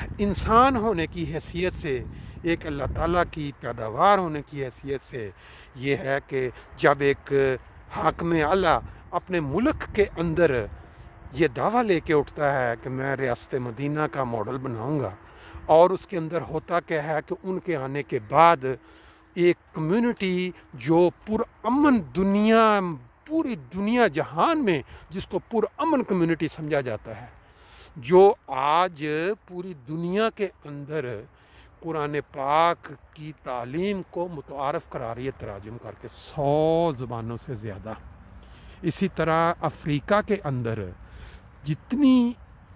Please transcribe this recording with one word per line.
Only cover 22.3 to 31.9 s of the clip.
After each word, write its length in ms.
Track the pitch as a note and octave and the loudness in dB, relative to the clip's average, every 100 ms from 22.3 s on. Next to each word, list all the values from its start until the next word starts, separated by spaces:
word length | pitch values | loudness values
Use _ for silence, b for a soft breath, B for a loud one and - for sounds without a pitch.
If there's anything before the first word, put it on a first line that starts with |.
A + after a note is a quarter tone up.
| G3+ G#3+ A3+ A3 G#3 F#3 C#3+ A#2+ _ - | 4 4 6 6 4 0 -6 -14 _ -4
पूरी 280 | D#4+ D4+ F#3+ | -4 -2 -6
दुनिया 520 | B2 F3+ G3+ B3 A3 | -8 -4 0 4 4
जहान 500 | D3 C3+ D#3 E4 D#4 | 2 -4 2 2 4
में 260 | A3+ D3+ - B B | 2 0 -2 B B
जिसको 260 | F3 - F#3 | -12 -6 -6
पुरअमन 640 | - A3+ G#3 - E4 C#4+ | -2 -2 -2 -2 0 0
कम्युनिटी 460 | - F#3 E3 D#3+ D#3+ | 2 0 2 0 -2
समझा 320 | - D3+ D3 | -6 -2 -2
जाता 340 | B2+ G#2+ - | -2 -6 -10
है, 180 | A2 A#2 - B B B B B D#3 | -16 -16 -20 B B B B B -14
जो 400 | A#2+ F3+ G3 A#3+ - | 4 8 8 6 -4
आज 480 | C3 C#3+ D#3+ F#3 D3+ D3+ D3+ F3 G#3+ - | -2 2 2 2 -2 -4 -2 -2 -6 -10
पूरी 260 | F3+ F#3 | -12 -12
दुनिया 540 | D#3 A#2+ D#3+ F3 G3 A3 | -14 -10 -6 -2 0 0
के 160 | - | -2
अंदर 840 | F#3+ - D3 C#3+ C#3 D#3 B2 G#2+ B2+ b b b b - | -8 -8 -14 -14 -8 -6 -6 -10 -12 b b b b -12
कुरान 380 | E3 | -8